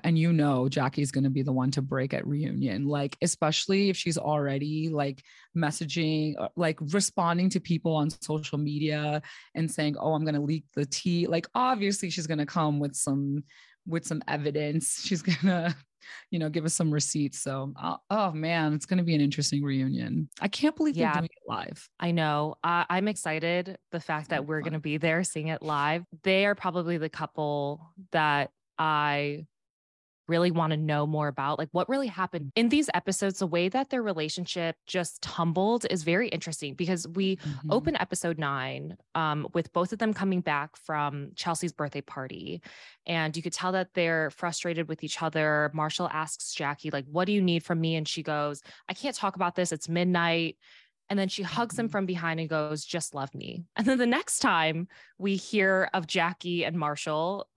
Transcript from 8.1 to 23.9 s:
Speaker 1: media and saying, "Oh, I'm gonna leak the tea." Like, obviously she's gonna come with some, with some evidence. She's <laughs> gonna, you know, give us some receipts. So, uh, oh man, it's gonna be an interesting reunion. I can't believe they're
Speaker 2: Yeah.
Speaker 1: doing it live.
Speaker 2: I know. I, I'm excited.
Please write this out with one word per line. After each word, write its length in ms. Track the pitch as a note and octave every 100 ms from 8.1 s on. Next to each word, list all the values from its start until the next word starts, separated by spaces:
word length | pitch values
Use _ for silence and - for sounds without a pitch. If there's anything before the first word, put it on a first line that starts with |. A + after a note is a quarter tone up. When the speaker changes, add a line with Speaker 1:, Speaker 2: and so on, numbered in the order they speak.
| - - D3+ D3 D3
Speaker 1:
media 640 | D3 D3 D#3 D3+ D3+ D3+ - - -
and 160 | - D#3+
saying, 280 | - D3+ C#3+
"Oh, 140 | D#3
I'm 100 | D3+
gonna 180 | D#3 D3
leak 220 | D3 D#3+ - C#3+
the 100 | C#3
tea." 420 | - F3+ E3+ E3+
Like, 200 | E3+ - A#3+
obviously 540 | B3+ A#3 G3 G3 F3+
she's 160 | F3 D#3
gonna 180 | D#3 D3
come 340 | F3 D3+ D3
with 160 | C#3+ -
some, 480 | - C#3 C#3+ C#3+ - - - _ F3
with 200 | E3 -
some 160 | D#3 -
evidence. 720 | D3+ D3 D3 D3 D#3+ - -
She's 180 | - F3+
<laughs> 200 | F3+ D#3
gonna, 320 | F#3 F3 E3+ - _ _ - - -
you 80 | E3+
know, 120 | D#3
give 160 | D#3+ D#3+
us 100 | -
some 160 | D#3+
receipts. 480 | D3+ - D#3 C#3 -
So, 320 | C#3 C3+ C#3 C#3+
uh, 160 | E3+ - -
oh 200 | G#3+ F#3+
man, 420 | D#3 D#3+ E3+ D3+
it's 120 | D3+ -
gonna 160 | F#3
be 120 | E3+ D#3
an 60 |
interesting 420 | C#3+ D3 C#3+ C#3+
reunion. 680 | C#3+ C3+ C3 B2+ A#2+ D#3+ D3 -
I 80 | G3+
can't 280 | - D4+ D#4
believe 180 | D#4
they're 120 | E3+ D#3+
Speaker 2:
Yeah. 80 | D3+
Speaker 1:
doing 120 | E3
it 180 | - -
live. 400 | G#2 F2 - - -
Speaker 2:
I 120 | E3+
know. 460 | E3+ D#3 D3 D#3 -
I, 220 | E3 E3+ -
I'm 200 | F#3 G#3
excited. 720 | F#3+ E3+ D#3 E3+ F3 F3+ - _